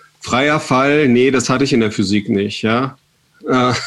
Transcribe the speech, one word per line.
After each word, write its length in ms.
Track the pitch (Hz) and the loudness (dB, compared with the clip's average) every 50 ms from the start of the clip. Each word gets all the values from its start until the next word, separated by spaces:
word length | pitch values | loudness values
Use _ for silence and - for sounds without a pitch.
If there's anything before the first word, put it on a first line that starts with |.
| - _ _ _ | -20 _ _ _
Freier 400 | - - 117 123 139 147 151 151 | -8 -4 -2 0 0 0 0 -2
Fall, 480 | - - 135 127 135 143 147 151 151 127 | -2 0 0 2 2 2 2 2 2 4
nee, 220 | 120 120 127 135 | 4 4 4 4
das 160 | 131 127 120 - | 2 0 0 0
hatte 160 | 131 123 139 | 0 0 0
ich 80 | 131 | 0
in 80 | 139 117 | 2 0
der 100 | 110 107 | 0 0
Physik 360 | - - 104 92 104 107 104 - | -2 -2 -2 0 -2 -2 -2 -2
nicht, 340 | 110 98 101 104 104 - | -2 -2 -2 -4 -6 -4
ja? 340 | - 110 113 123 135 135 135 _ _ _ _ _ _ _ _ _ - - | -4 -2 -2 -2 -2 -4 -8 _ _ _ _ _ _ _ _ _ -6 -2
Äh, 240 | 135 127 123 123 120 - - | 0 0 0 0 -2 -4 -6